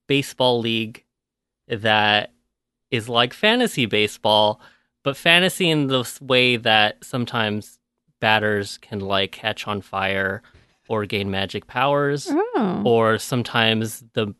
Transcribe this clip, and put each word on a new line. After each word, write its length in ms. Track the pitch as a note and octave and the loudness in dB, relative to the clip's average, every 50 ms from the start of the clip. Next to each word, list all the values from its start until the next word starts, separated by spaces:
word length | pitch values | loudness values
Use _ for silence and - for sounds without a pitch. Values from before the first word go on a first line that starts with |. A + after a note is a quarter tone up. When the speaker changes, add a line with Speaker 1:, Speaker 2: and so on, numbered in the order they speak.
| _ | _
Speaker 1:
baseball 540 | - C#3 C#3+ C#3 - - - C3 B2+ A#2+ A#2+ | 0 0 0 0 -2 -2 0 2 2 2 2
league 420 | A2+ A#2 A2+ A2+ A2+ A2 A2+ - _ _ _ _ _ _ _ _ _ _ _ _ _ - | 0 0 -2 -2 -4 -6 -10 -16 _ _ _ _ _ _ _ _ _ _ _ _ _ -10
that 640 | A#2+ G#2 G#2+ A2 G#2+ G#2+ G#2 G#2 G#2 G#2 - - _ _ _ _ _ _ _ _ _ _ _ _ | -8 -4 0 2 2 4 4 4 2 2 0 -2 _ _ _ _ _ _ _ _ _ _ _ _
is 180 | B2+ A#2 G#2+ B2 | -6 -4 -4 -2
like 240 | A#2+ A#2 A#2+ B2 - | 0 2 2 0 0
fantasy 540 | - - G#3+ A3+ B3 B3 G#3+ - D3+ B2 | 0 0 2 2 2 0 0 0 0 0
baseball, 720 | G2+ G#2+ G#2+ G#2+ G2+ - - - G#2+ G#2+ G#2 G#2+ G#2 G#2+ - - - _ _ _ _ _ _ - | 0 2 2 0 0 -2 -2 0 2 4 4 4 4 2 -2 -8 -20 _ _ _ _ _ _ -6
but 140 | C#3+ C3+ | -6 -4
fantasy 540 | - - E3+ E3+ F3 F#3 F#3 - - F#3+ E3 | -2 2 4 4 4 4 2 0 0 0 2
in 160 | D#3 D3+ C#3+ | 2 2 2
the 140 | C3 C3+ B2+ | 2 0 0
s-, 200 | A#2+ - - - | -2 -4 -8 -10
way 360 | C#3 C3 C3 B2+ B2+ B2 B2 | -4 0 2 2 4 2 2
that 460 | A2+ A#2 A#2 A2 G#2+ G#2 G#2 - - - | 0 2 2 4 4 4 2 0 -4 -10
sometimes 760 | - - B2+ A#2+ - - A#2 A2 G#2+ G#2 G#2+ G#2 - - _ _ _ _ _ _ _ _ _ | -8 -6 -6 -4 -4 -4 -2 -2 -2 -2 -4 -8 -10 -18 _ _ _ _ _ _ _ _ _
batters 580 | - A2 G#2+ A2 G#2 G#2+ G#2+ G2+ G2+ G2+ - - | 0 2 2 4 2 2 0 0 -2 -6 -10 -16
can, 220 | - - A2 G2+ | -14 -10 -10 -8
like, 320 | G2 F#2+ G2 G2 G2 F#2+ - | -4 -2 0 0 0 -2 -4
catch 340 | - - A2 G#2 - - | -6 -6 -6 -6 -6 -6
on 140 | G#2+ G#2 G2+ | -6 -6 -6
fire 600 | G2 - - F#2+ F#2+ F#2+ G2 G2 G2 F#2+ G2 A2 - _ _ _ _ _ _ _ _ - | -6 -8 -6 -4 -2 -2 -2 -2 -2 -2 -4 -6 -10 _ _ _ _ _ _ _ _ -6
or 180 | A2+ G#2+ G#2 | -4 -4 -4
gain 240 | G2 A2+ G2+ G2+ G2 | -2 -4 -4 -4 -4
magic 360 | F#2+ F#2+ G2 F#2 - G#2 - | -4 -4 -4 -4 -6 -10 -12
powers, 640 | - - B2+ C3 C#3+ C#3+ C#3+ C#3+ C#3 C#3+ C#3+ - F#4+ | -8 -4 -2 0 0 0 0 0 0 -2 -4 -4 -2
Speaker 2:
Oh. 520 | C#4 E4 G#4 A#4+ A#4+ E4+ A3 F#3 - - G3+ | -2 -2 -2 -2 -2 -2 -2 -2 -2 -2 0
Speaker 1:
or 340 | B2 A#2 A2+ A2+ A2 A2 G#2 | 2 2 4 4 2 2 0
sometimes 840 | - - C3 B2 A#2 - - A#2+ A2+ A2 A2+ A2 A2 A2 - - A#2+ A2+ - | -2 -4 -4 -4 -4 -2 -2 0 2 2 2 0 -2 -4 -8 -12 -18 -10 -6
the 220 | A#2+ A2 G2+ F#2+ - | -4 -4 -4 -6 -10